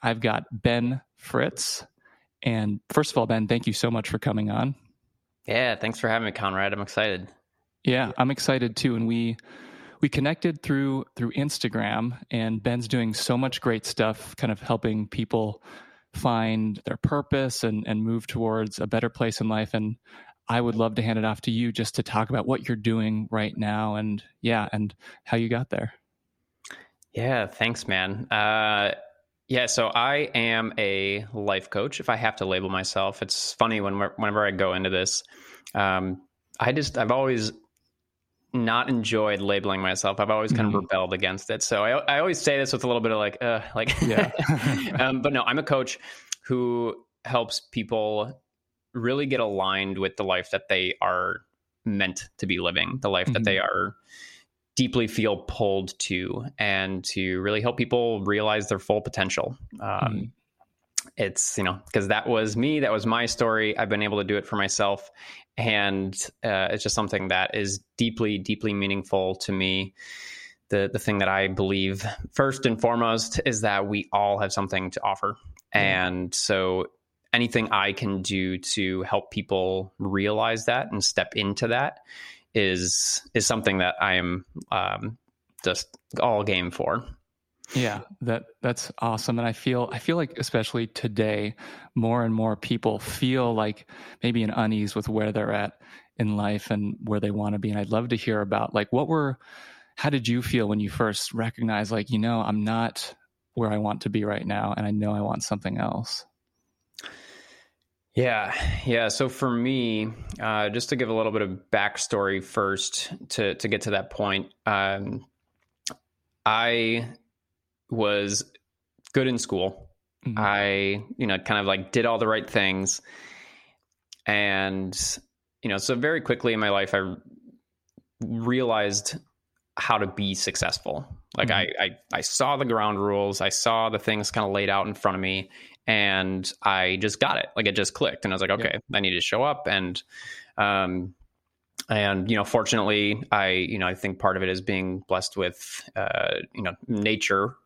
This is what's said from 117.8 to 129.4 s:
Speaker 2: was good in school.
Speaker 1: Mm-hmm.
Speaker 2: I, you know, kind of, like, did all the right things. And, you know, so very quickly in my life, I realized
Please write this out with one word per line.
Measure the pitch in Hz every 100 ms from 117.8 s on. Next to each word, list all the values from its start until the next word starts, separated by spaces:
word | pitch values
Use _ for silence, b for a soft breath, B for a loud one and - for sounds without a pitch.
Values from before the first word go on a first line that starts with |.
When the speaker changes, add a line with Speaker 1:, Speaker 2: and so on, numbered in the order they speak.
| -
Speaker 2:
was | 113 104 104 101 101 - - _ _ _ _ -
good | 139 131
in | 120
school. | - 95 95 - - _ _ _ -
Speaker 1:
Mm-hmm. | 107
Speaker 2:
I, | 104 101 101 98 98 101 113 -
you | 113
know, | 95
kind | - 104
of, | 98
like, | 95 90
did | 123
all | 117 110
the | 110
right | 110 -
things. | 113 98 95 95 - B B B B B B B B _ _ - - -
And, | 104 101 95 98 95 95 90 - - - _ _ _
you | 117
know, | 98
so | -
very | 123 147 165
quickly | - 120 123
in | 110
my | 107
life, | 98 98
I | 101 95 - - - - - _ _ _ - _ -
realized | 104 113 117 127 123 110 101 98 - 156 - _